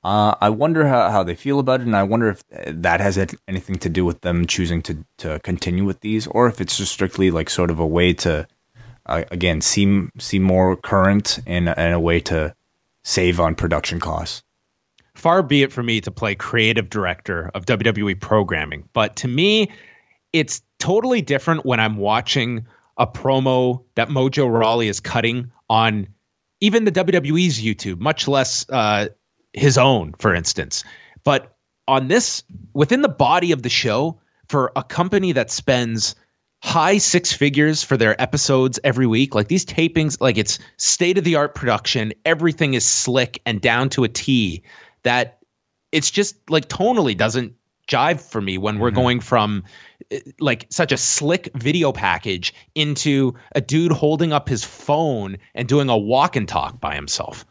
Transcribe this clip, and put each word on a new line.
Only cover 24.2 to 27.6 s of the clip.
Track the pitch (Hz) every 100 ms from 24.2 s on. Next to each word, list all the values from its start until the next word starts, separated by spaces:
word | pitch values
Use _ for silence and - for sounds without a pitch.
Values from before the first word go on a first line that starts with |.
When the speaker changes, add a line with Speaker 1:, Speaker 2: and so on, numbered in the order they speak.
| 131 151 131
Speaker 2:
Rawley | 113 113 117 110
is | 95
cutting | - 120 117 123 123 _ _
on | 110 113 107 95 - _ _ _ _
even | 208 226
the | 214
W | 180 170
W | 180 139 160
E's | 180 117